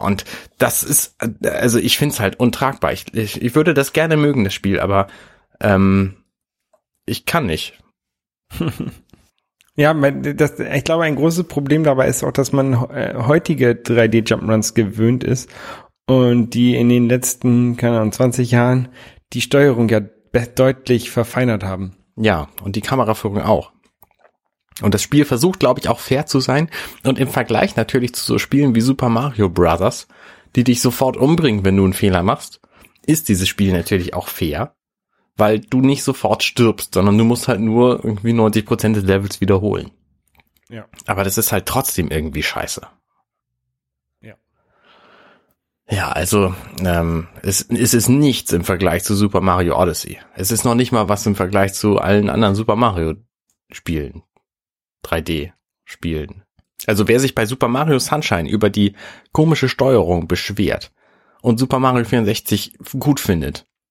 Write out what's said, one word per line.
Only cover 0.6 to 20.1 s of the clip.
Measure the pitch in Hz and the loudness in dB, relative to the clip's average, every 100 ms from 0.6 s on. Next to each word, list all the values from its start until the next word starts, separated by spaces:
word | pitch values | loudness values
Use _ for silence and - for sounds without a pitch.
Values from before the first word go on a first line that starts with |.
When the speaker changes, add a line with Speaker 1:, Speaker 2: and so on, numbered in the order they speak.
| 123 - | -2 -2
Speaker 1:
ist, | - 147 - - | -2 -2 -4 -6
äh, | 117 104 - | -8 -4 -4
also | 69 120 113 | -2 0 0
ich | 135 - | 0 0
find's | 147 139 | 0 0
halt | 98 - | -4 0
untragbar. | 123 - 135 - 76 | -2 0 -2 -2 -4
Ich, | - - | -4 -6
ich, | 113 104 - | -6 -6 -4
ich | 120 | -2
würde | 147 160 | 2 2
das | 147 - | 2 0
gerne | 151 160 156 | 0 2 2
mögen, | 147 139 | 2 2
das | 98 | 0
Spiel, | - 98 87 | -2 -2 0
aber, | 92 98 98 - - _ _ - | 0 0 -2 -6 -20 _ _ -4
ähm, | 107 95 98 98 98 98 _ _ _ _ _ _ _ _ | 0 2 4 2 0 -6 _ _ _ _ _ _ _ _
ich | - 117 - | -10 -10 -4
kann | 170 117 | -4 -2
nicht. | 78 - - _ _ _ _ _ _ _ | -4 -8 -16 _ _ _ _ _ _ _
Speaker 2:
<laughs> | - 165 - - - _ _ _ _ _ _ _ - | -8 -6 -6 -10 -14 _ _ _ _ _ _ _ 0
Ja, | 147 | 2
mein, | 160 139 135 135 143 | 2 0 0 -4 -2
das, | 147 - | -2 -2
ich | - 143 | -6 -4
glaube, | 123 165 | -2 0
ein | 160 143 | 0 0
großes | 160 165 170 | 0 0 -4
Problem | 147 139 151 | -4 0 2
dabei | 151 131 - | 2 2 2
ist | 127 | 0
auch, | - | -2
dass | - 135 | -2 0
man, | 139 135 123 - | 0 2 0 -2
äh, | 139 117 | -4 -6
heutige | - 117 160 175 143 123 | -2 2 2 2 2 2
drei | 117 - 117 113 | 0 0 2 4
D | 113 | 2
Jump'n'Runs | 110 113 95 110 104 | 2 0 0 0 0
gewöhnt | - 101 107 113 123 | 0 -2 2 2 2
ist | - 123 - - - - - _ - | 0 -2 -4 -18 -18 -18 -20 _ 0
und | 131 123 120 113 | 4 4 4 2
die | 117 123 120 | 2 2 4
in | 120 | 4
den | 123 120 | 4 4
letzten, | 127 127 - 127 120 120 117 | 2 -2 -2 2 2 2 0
keine | 120 117 | 0 2
Ahnung, | 107 | 0
zwanzig | - 127 117 120 | 0 0 0 0
Jahren | 123 120 127 123 - - - - | 2 2 2 -2 -10 -20 -20 -12
die | 127 | -8
Steuerung | - 139 143 120 113 | 0 4 4 4 2
ja | 110 | 2
be-, | 98 | -2